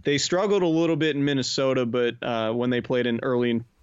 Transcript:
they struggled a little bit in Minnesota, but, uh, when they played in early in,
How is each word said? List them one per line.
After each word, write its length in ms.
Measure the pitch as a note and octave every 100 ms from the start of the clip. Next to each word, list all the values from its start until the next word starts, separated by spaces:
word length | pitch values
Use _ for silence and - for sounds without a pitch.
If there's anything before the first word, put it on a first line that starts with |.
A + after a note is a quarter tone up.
they 160 | - C#3+
struggled 440 | - F3+ G3+ G3+
a 40 | F3
little 280 | D#3+ E3 D#3+
bit 200 | D#3 C#3+
in 80 |
Minnesota, 640 | C#3+ C#3 B2 - C3+ C3 A#2+
but, 300 | B2 A#2+ A#2+
uh, 300 | - A#2 A2
when 180 | A#2 B2
they 100 | B2
played 260 | - B2+ B2
in 140 | A#2+
early 280 | C3+ B2 A#2+
in, 140 | A#2 A#2 _